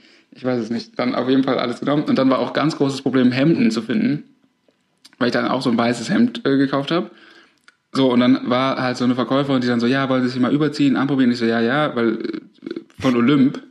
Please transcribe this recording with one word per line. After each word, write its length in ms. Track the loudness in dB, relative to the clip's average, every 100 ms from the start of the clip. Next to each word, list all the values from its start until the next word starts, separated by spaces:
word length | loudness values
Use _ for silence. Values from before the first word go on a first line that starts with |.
| _ _ _
Ich 140 | -10 -4
weiß 140 | -4
es 100 | -4
nicht. 280 | -6 -8 -6
Dann 180 | -4 -2
auf 120 | 0
jeden 160 | 2
Fall 140 | 2 0
alles 200 | -2 -4
genommen. 240 | -2 -2
Und 140 | 0 2
dann 120 | 2
war 100 | 2
auch 140 | 0
ganz 240 | -2 -2 0
großes 240 | -2 -2
Problem, 300 | -2 2 2
Hemden 400 | 4 2 4 2
zu 100 | 0
finden, 420 | -2 -2 -2 -2 -8 _ _ _ _ _ _ _ -20 -4
weil 100 | -2
ich 60 |
dann 140 | 0 -2
auch 140 | -2
so 80 | 0
ein 80 | 0
weißes 320 | 0 -2 -2
Hemd, 360 | 0 0 0 -2
äh, 120 | 0
gekauft 340 | 0 -2 -2
hab. 200 | -4 -4 -10 -20 -20 _ _ _ _ _
So, 200 | 0 2
und 60 | 4
dann 300 | 4 2 0
war 300 | 0 0 -2
halt 160 | -4 -2
so 60 | -2
eine 100 | -2
Verkäuferin, 460 | 0 -2 0 0
die 60 | 0
dann 120 | 0
so, 80 | 0
"Ja, 200 | 0 0
wollen 120 | 0
Sie 80 | 0
sich 100 | 0
mal 140 | 0
überziehen, 420 | 0 0 0 0 2
anprobieren?" 360 | 0 2 2
Ich 80 | 2
so, 60 | 0
"Ja, 140 | 0
ja", 360 | 0 0 -2 0
weil, 180 | 0
äh, 260 | 0 -4 -10 -14 _ -14 -12 -14 -4
von 160 | 0 2
Olymp 480 | 4 4 2 0 -10